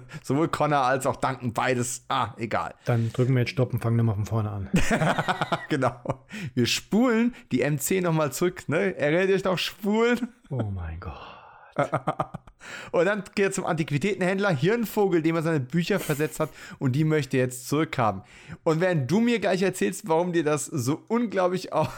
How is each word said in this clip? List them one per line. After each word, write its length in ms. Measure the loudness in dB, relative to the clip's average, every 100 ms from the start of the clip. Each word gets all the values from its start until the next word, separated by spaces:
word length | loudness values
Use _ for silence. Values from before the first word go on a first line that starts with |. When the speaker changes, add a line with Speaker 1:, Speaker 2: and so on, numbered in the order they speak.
| -6 -12
Speaker 1:
Sowohl 260 | -2 0 0
Connor 300 | 0 2 2
als 240 | 2 2 0
auch 100 | -2
Duncan, 360 | -2 -2 -4
beides. 540 | -2 0 0 -2 -6 -4
Ah, 260 | -2 -2 -4
egal. 360 | -4 -4 -4 -6 -2
Speaker 2:
Dann 260 | 0 0
drücken 220 | 0 2
wir 60 | 2
jetzt 100 | 0
Stopp 220 | 0 -2
und 60 | 0
fangen 160 | 0 2
nochmal 180 | 2 0
von 100 | -2
vorne 240 | -2 -2
an. 180 | -4 0
Speaker 1:
<laughs> 40 | 2 2 2 0 0 -2 -4 -4 -4 -2
Genau. 560 | 0 0 -2 -6 -8 -10 -12 -6
Wir 120 | 0 0
spulen 680 | 0 0 2 4 4 2 -2 -2
die 120 | 0
M 160 | 0 0
C 220 | 0 0
nochmal 320 | 2 2 0
zurück, 360 | 0 -2 -2 -2
ne? 280 | 0 0 0
Erinnert 320 | 2 2 4
ihr 60 |
euch 100 | 2
noch, 140 | 2 -2
spulen? 680 | -4 -4 0 2 4 2 -2 -10 -8
Speaker 2:
Oh 120 | -6
mein 380 | -4 -6 -8 -10
Gott. 140 | -12 -12 -16 -18 -20 -20 -10 -4
Speaker 1:
<laughs> 80 | -4 -4 -4 -6 -8 -12 -20 -20 -16 -16 -4
Und 140 | 0 2
dann 180 | 0 -4
geht 120 | 0 0
er 40 |
zum 120 | 0 -2
Antiquitätenhändler, 840 | -2 -2 0 0 0 0 2 2
Hirnvogel, 680 | 2 2 2 0 0 2 4
dem 140 | 2 2
er 60 |
seine 160 | 2 0
Bücher 380 | 0 -2 0 0
versetzt 400 | 0 -2 -2 -2
hat, 120 | -6 -6 -18 -4
und 140 | 0
die 100 | 2
möchte 320 | 2 2 2 2
er 60 |
jetzt 240 | 0 -2 -2
zurückhaben. 540 | 0 0 0 0 0 -6 -20 -18 -6
Und 180 | 0 2
während 300 | 2 2 2
du 100 | 2
mir 200 | 2 2
gleich 220 | 2 2
erzählst, 440 | 0 0 -2 -2 0
warum 240 | 2 2
dir 120 | 0
das 220 | 2 0 -2
so 360 | -4 -2 -2 -2
unglaublich 640 | -2 0 0 0 0 -2
au-, 160 | -2 -2